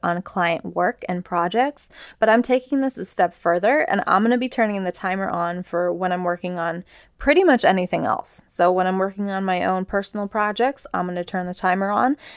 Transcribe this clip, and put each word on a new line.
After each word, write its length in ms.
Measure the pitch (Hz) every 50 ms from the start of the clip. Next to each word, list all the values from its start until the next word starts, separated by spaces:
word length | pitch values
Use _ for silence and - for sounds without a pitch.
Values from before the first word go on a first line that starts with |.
on 200 | - 175 170 175 -
client 520 | - - 190 175 170 170 - - 185 170
work 280 | 180 180 196 - - - -
and 160 | 180 180 180
projects, 680 | - 185 175 170 175 196 226 262 294 285 - - - - - - - - _
but 120 | - 220
I'm 120 | 220 233
taking 400 | 240 247 247 262 254 - 285 269
this 160 | 269 269 254 -
a 80 | 185
step 280 | - - - - 175 -
further, 480 | - - 175 170 175 180 214 269 302
and 220 | - - - 202 - -
I'm 160 | - 190 214
gonna 160 | 226 247 240
be 100 | 254 254
turning 340 | - - 226 214 208 196 190
the 80 | 180
timer 380 | 180 - - 185 185 196 196 190
on 320 | - 170 170 170 175 180
for 320 | 180 - - 170 175 175 170
when 180 | 170 185 180
I'm 120 | 180 180 180
working 340 | 175 175 175 - 180 180 175
on 260 | 165 170 165 170 185 _ - - - _ _ -
pretty 240 | - 269 294 349 392
much 200 | 349 277 240 -
anything 420 | - 190 185 180 180 - 165 160
else. 380 | 113 107 - - - - - - -
So 240 | - - 175 180
when 160 | 185 185 185 185
I'm 100 | 185 190
working 320 | 190 196 190 196 202 202
on 160 | 196 190 190
my 180 | 190 185 180 180
own 220 | 190 185 185 190
personal 420 | - - 202 196 - - 208 208 202
projects, 600 | - 214 208 208 208 233 233 269 277 - - - -
I'm 120 | 185 180
gonna 180 | 180 180 180 180
turn 220 | - - 185 180
the 80 | 180 180
timer 380 | - - 185 180 190 196 196
on, 260 | 208 214 233 262 294 - - - -